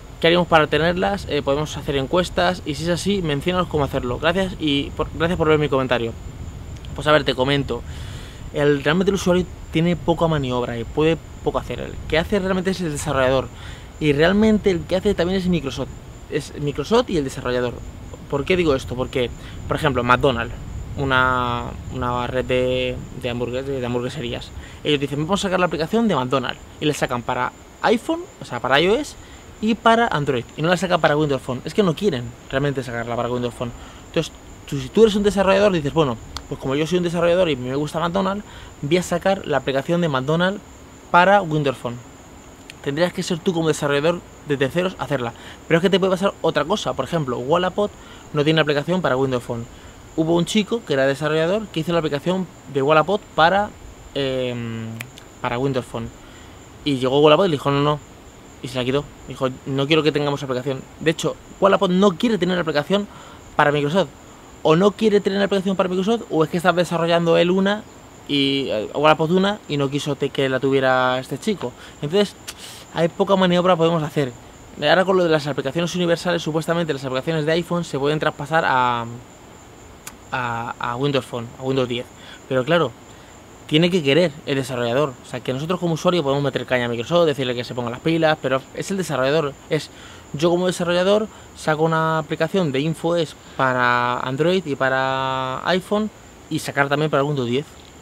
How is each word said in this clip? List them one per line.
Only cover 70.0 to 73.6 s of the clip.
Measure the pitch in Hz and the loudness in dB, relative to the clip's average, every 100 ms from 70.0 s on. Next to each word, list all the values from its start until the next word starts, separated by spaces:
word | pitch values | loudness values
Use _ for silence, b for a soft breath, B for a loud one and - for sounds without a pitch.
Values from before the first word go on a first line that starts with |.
| 151 139 | -4 -2
te-, | 143 | -2
que | - 135 | 0 0
la | 131 | 2
tuviera | 135 135 131 127 127 127 | 2 4 4 4 2 0
este | 131 139 | -4 -6
chico. | - 190 123 - B B | -4 -4 -6 -10 B B
Entonces, | 147 190 208 - - B B B B 156 | -2 0 0 -4 -18 B B B B -2
hay | 170 | -2
poca | - 190 196 | 0 2 4
maniobra | 185 175 | 4 4